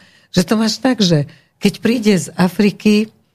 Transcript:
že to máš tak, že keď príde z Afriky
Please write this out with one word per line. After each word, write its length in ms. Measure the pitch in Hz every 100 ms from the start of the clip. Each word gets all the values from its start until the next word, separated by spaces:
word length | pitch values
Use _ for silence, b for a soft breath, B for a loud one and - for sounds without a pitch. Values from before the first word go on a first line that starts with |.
| b b b
že 140 | - 180
to 80 | 220
máš 240 | 220 220
tak, 240 | 262 247
že 240 | 185 156 139 B B _
keď 140 | 202 -
príde 300 | 220 240 214 190
z 160 | 139
Afriky 800 | - 180 - 208 202 214 208 214 _ _